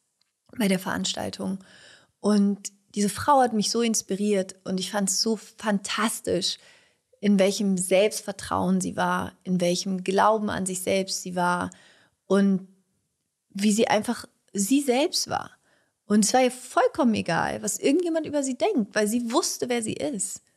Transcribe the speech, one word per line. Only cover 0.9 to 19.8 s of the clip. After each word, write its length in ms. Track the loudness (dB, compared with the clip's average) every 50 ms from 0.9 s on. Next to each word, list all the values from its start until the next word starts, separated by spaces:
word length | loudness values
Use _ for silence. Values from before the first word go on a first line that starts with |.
| -4 -4 -4 -4 -4 -4 -6 -6 -6 -6 -6 -6 -6 -8 -10 -16 -20 -20 -20 -20 -20 _ _ _ _ _
Und 520 | 0 2 4 4 4 2 2 -2 -6 -12 -16 _ _ _ -4
diese 140 | -2 -2 -2
Frau 320 | -2 0 2 4 6 6
hat 120 | 6 4
mich 180 | 2 0 -2 0
so 100 | 0 0
inspiriert 760 | 0 0 0 -2 -2 -4 -4 -2 0 0 0 0 0 -2 -8 _ -8
und 160 | -6 -4 -4
ich 100 | -4 -4
fand's 300 | -2 -2 -2 0 -2 0
so 140 | 0 0 -2
fantastisch, 1200 | -2 -6 -12 -18 -6 -2 -2 -2 -2 -2 -4 -2 -2 -2 -2 -2 -4 -4 -2 -2 0 -2 -4 -6 -8 _ -20 -20 _ _ _ _ _ _ _ _ _
in 180 | 2 4 4 6
welchem 400 | 4 4 2 0 0 0 0 -2
Selbstvertrauen 1040 | 0 2 4 4 4 2 0 -4 -8 -10 -10 -10 -6 -4 -2 0 2 2 2 0
sie 160 | 0 -2 -2
war, 360 | -2 -2 -2 -2 -2 -4 -8 -10 _ _
in 160 | -4 -2 0
welchem 440 | 2 0 0 0 -2 -4 -6 -4 -4
Glauben 460 | 0 2 4 4 4 4 2 0 -4
an 160 | -4 -4 -4
sich 160 | -6 -6 -4
selbst 400 | -2 0 0 0 -2 -4 -6 -8
sie 140 | -8 -6 -2
war 340 | 0 0 0 0 0 -4 -6 -10 -14 _ _ _ _ _ _ _ _ _
und 400 | 2 2 4 4 4 2 0 -2 -8 _ _ _ _ _ _ _ _ _ _ _ _ _ _ _ _
wie 220 | -6 -2 0 2
sie 160 | 2 2 2 2
einfach 380 | 2 0 0 -2 -6 -6 -10 -16 _ _ _ _
sie 280 | -4 -4 0 2 2 2
selbst 480 | 2 2 2 2 0 0 -2 -4 -4 -4
war. 220 | -4 -6 -6 -8 -14 _ _ _ _ _ _ _ _ _ _
Und 180 | 0 2 2 4
es 100 | 4 4
war 80 | 4
ihr 80 | 4 2
vollkommen 640 | 0 -4 -12 -2 0 2 2 2 2 2 2 2 2
egal, 480 | 0 -2 -2 0 0 0 -2 -4 -4
was 160 | -6 -6 -4 -2
irgendjemand 480 | 0 2 2 2 0 0 -2 -4 -4
über 160 | -4 -4 -4
sie 140 | -2 -4 -2
denkt, 380 | -2 -2 0 0 0 -2 0 0
weil 120 | 0 0
sie 260 | 0 0 -2 -2 0
wusste, 360 | 0 0 0 -2 -4 -6 -4 -4
wer 140 | -4 -4